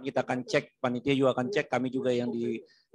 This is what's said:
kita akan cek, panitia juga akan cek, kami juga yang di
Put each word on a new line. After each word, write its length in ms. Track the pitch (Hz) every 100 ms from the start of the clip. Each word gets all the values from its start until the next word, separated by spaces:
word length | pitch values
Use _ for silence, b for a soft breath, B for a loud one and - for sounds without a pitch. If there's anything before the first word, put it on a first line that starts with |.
| 131
kita 160 | 131
akan 160 | 123 127 123
cek, 320 | 147 117 _
panitia 320 | 127 123 139
juga 240 | 139 135 123
akan 160 | 127
cek, 160 | 143 143
kami 240 | 123 127
juga 240 | 127 131 123
yang 160 | 120
di 320 | 117 120 113 - b b